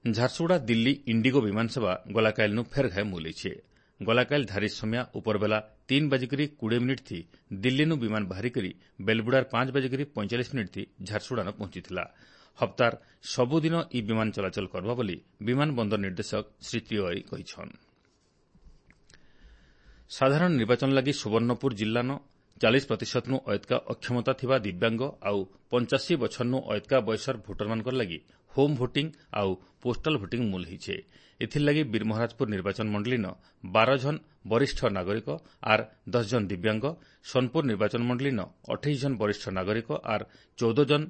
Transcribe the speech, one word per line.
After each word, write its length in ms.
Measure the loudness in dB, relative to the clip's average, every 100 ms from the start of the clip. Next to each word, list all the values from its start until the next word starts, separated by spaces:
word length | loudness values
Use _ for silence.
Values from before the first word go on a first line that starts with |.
ଝାରସୁଗୁଡ଼ା 520 | 0 2 0 0 2 2
ଦିଲ୍ଲୀ 340 | 4 2 4 0
ଇଣ୍ଡିଗୋ 360 | 0 2 4 4
ବିମାନ 260 | 2 0 -2
ସେବା 240 | 0 0 -2 -2
ଗଲାକାଲିନୁ 540 | 2 2 4 2 0
ଫେର 220 | -2 0 0
ଘାଏ 160 | 0
ମୂଲେଇଛେ। 480 | -4 -4 -8 -6 -8 -8 _ _ _ _
ଗଲାକାଲି 440 | 2 2 4 0
ଧାରି 240 | 0 -2 -2
ସମୟା 340 | -2 -2 -2 -4
ଉପରବେଲା 440 | -4 -2 0 2 0 -2 _
ତିନି 240 | 0 2 2
ବାଜିକରି 360 | 0 0 -2 -2
କୋଡ଼ିଏ 300 | -2 0 0
ମିନିଟ୍ 220 | 0 -2
ଥି 140 | -6 -12 -12 _ _
ଦିଲ୍ଲୀନୁ 400 | -2 0 2 2 2
ବିମାନ 260 | 0 -2
ବାହାରିକରି 460 | -4 -4 -4 -4 -6 -8 _ -6
ବେଲବୁଡ଼ାର 460 | 0 2 4 2
ପାଞ୍ଚ 240 | 2 -2 0
ବାଜିକରି 340 | 0 -2 -4
ପଇଁଚାଳିଶ 440 | -4 -4 -2 -2 -2
ମିନିଟ୍ 220 | -4 -6
ଥି 100 | -8 -12 -14
ଝାରସୁଗୁଡ଼ାନ 480 | -6 -6 -4 -4 -4
ପହଞ୍ଚିଥିଲା। 540 | -6 -10 -10 -8 -8 -8 _ -20 -20 _ -4
ହପ୍ତାର 340 | -4 2 2 2 _ _
ସବୁଦିନ 500 | -8 0 2 2 2 0 -2
ଇ 120 | -4
ବିମାନ 240 | 0 0 0
ଚଳାଚଳ 360 | -2 -4 -4 -6
କରବା 280 | -4 -4
ବୋଲି 220 | -2 -2 -4 _ _
ବିମାନ 280 | -2 0 2
ବନ୍ଦର 260 | 0 0 0
ନିର୍ଦ୍ଦେଶକ 460 | -2 -6 -4 -6 -6 _
ଶ୍ରୀ 220 | -6 -6
ତିୱାରୀ 400 | -4 -2 -2 -4
କହିଛନ୍। 500 | -6 -12 -12 -14 -16 -16 _ _ _ _ _ _ _ _ -20 -20 _ _ _ -20 -20 _ -20 -20 -20 _ -20 -20 -18
ସାଧାରଣ 400 | 2 4 6 4
ନିର୍ବାଚନ 360 | 4 4 2 4
ଲାଗି 220 | 2 2
ସୁବର୍ଣ୍ଣପୁର 600 | -2 0 2 2 0 -2
ଜିଲ୍ଲାନ 360 | -2 -2 0 -2 -6 -10 _ _ 2
ଚାଳିଶ 280 | 4 4 2
ପ୍ରତିଶତ 380 | -4 0 -2 0
ନୁ 100 | -2
ଅଧିକା 340 | 0 -4 0 -2
ଅକ୍ଷମତା 480 | -2 -8 -2 0 0
ଥିବା 240 | -2 2 2
ଦିବ୍ୟାଙ୍ଗ 440 | 0 0 0 2 -4 -4
ଆଉ 180 | -2 -2 -2 -12 _
ପଞ୍ଚାଶୀ 480 | 0 2 0 2 0
ବଛରନୁ 420 | 0 -2 -2 -2
ଅଧିକା 340 | -2 -4 2 2
ବୟସର 360 | 2 -2 -4 -6
ଭୋଟରମାନଙ୍କର 560 | -8 -6 -4 -2 -2
ଲାଗି 240 | -2 -2 -6 _ _ _
ହୋମ୍ 220 | 2 2 2
ଭୋଟିଂ 300 | 0 -2 -4 -8 _
ଆଉ 200 | -2 0 -2 -8 _
ପୋଷ୍ଟାଲ 360 | -2 -2 0 -2
ଭୋଟିଂ 260 | -2 -2
ମୂଲ 220 | 0 -2
ହେଇଛେ। 320 | -6 -10 -8 -8 -10 _ _ _
ଏଥିର୍ଲାଗି 420 | -4 2 2 2
ବୀରମହାରାଜପୁର 640 | 0 0 0 0 -2 -2 -2
ନିର୍ବାଚନ 380 | 0 -2 -2 -2
ମଣ୍ଡଳୀନ 380 | -2 0 -2 -2 -8 _ _
ବାର 260 | 0 4 6 4
ଜଣ 180 | 0 -4 _ _
ବରିଷ୍ଠ 360 | 0 2 2 2 0
ନାଗରିକ 380 | 0 -2 -2 -4 -10 -12 _
ଆର୍ 220 | 2 2 2 _ -2
ଦଶ 180 | 0 2
ଜଣ 140 | 0 0
ଦିବ୍ୟାଙ୍ଗ, 380 | -2 0 0 -2 -6 -18 _
ସୋନପୁର 380 | -2 0 2 0
ନିର୍ବାଚନ 360 | 0 0 0 0
ମଣ୍ଡଳୀନ 380 | -2 0 -2 -2 -6 _ -8
ଅଠେଇଶ 320 | -4 -2 -2
ଜଣ 120 | -2 0
ବରିଷ୍ଠ 280 | 0 0 -4
ନାଗରିକ 380 | -4 -2 -2 -2 -6
ଆର୍ 200 | -2 -4 -4 -16 _ 0
ଚଉଦ 200 | 2 4
ଜଣ 180 | 4 2